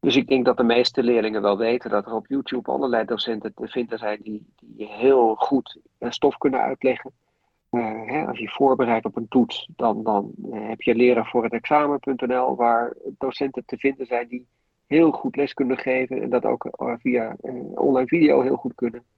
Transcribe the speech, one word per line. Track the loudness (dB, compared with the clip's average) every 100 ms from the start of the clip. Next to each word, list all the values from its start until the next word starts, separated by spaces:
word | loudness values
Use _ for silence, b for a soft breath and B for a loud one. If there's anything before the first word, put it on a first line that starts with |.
Dus | 4 2
ik | 2
denk | 2
dat | 2 2
de |
meeste | 4 4 2 0
leerlingen | 2 2 2 0
wel | 0 2
weten | 0 -2 -2
dat | -4 -2
er |
op | -8 -4
YouTube | -6 -4 -6 -4
allerlei | -4 0 0
docenten | -2 -4 -4 -6 -6
te | -10 -8
vinden | -6 -6 -6
zijn | -6 -8
die, | -8 -12 -14 _
die | -20 -14 -14
heel | 0 4 6 4
goed, | 2 0 0 -2 -18 _ _
eh, | -8
stof | 0 0 2
kunnen | -2 0
uitleggen. | -2 0 0 0 -6 _ _ _ _ _ _
Eh, | -4 -2 -6 -6
hè, | -4 -4
als | -6
je | -10
voorbereidt | 2 2 4 2 2
op | 0 -6
een | 0
toets, | 2 2 -2 -14 -2
dan, | -2 0
dan, | 0 0 -2 -10 -10
eh, | -10 -8
heb | -4
je | 0
leren | 4 6 4
voor | 2 -2
het | -2
examen | -4 0 2 2 -2
punt | -4 -4
N | -2
L, | 0 -2 0
waar | 2 2 0 -8 -14 -6
docenten | -8 -4 -4 -6
te | -10 -2
vinden | -2 -2 -4
zijn | -4 -4
die | -12 -16 _ _ _ _
heel | 4 4
goed | 2 -6 -2
les | -4
kunnen | 0 -2 -2
geven | -2 -2 -2 -4
en | -2
dat | 0
ook, | 0 -2
eh, | -4 -8 -6 -4
via, | 0 0 -2 -8
eh, | -10 -10 -10
online | 0 2 2 2
video | 4 6 6
heel | 4 0
goed | -4
kunnen. | -4 -6 -6 _